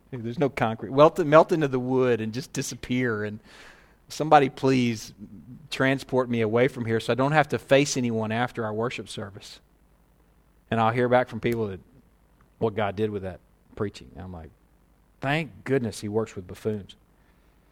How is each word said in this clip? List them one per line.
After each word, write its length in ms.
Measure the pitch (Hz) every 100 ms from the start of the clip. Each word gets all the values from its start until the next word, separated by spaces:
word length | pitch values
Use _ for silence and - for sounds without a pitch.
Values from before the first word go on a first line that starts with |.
| -
There's 280 | 127 113 123
no 100 | 143
concrete. 440 | - 117 110 101
Melt, 260 | 135 156 -
melt 320 | 151 156 156
into 160 | 170 143
the 120 | 127
wood 420 | 127 131 127 117
and 140 | 110
just 180 | 113 -
disappear. 720 | - 131 123 - 127 127 107
And 160 | 104 107 - - - - _ _ -
somebody 420 | - 151 151 135
please 640 | - 135 135 120 113 - - 104 98 - 123 -
transport 580 | - 131 135 - 127 123
me 140 | 117
away 260 | 107 117 127
from 160 | 123
here 160 | 113 113
so 120 | -
I 40 | 120
don't 160 | 139
have 160 | 156 139
to 100 | 120
face 380 | - 139 143 135
anyone 360 | 120 113 110
after 320 | 113 123 - 110
our 60 |
worship 360 | 107 120 - 98
service. 520 | - 101 101 - - _ _ _ _ _ _ _ _ _ _ -
And 80 | 113
I'll 140 | 113
hear 160 | 123 123
back 200 | 123 127
from 120 | 113
people 280 | 120 117 107
that 120 | 95 - - _ _ _ _ _ -
what 160 | 113
God 220 | 104 104 98
did 120 | 107
with 140 | 104
that 180 | 92 87 _ _ _ -
preaching. 340 | 101 - -
And 100 | 69
I'm 80 | 92
like, 180 | 87 - _ _ _ _ _ _ -
"Thank 420 | 131 151 147 95
goodness 360 | - 117 113 -
he 80 | 104
works 280 | 107 110 -
with 100 | 90
buffoons." 500 | 95 113 107 95 - _ _ _ _ _ _ _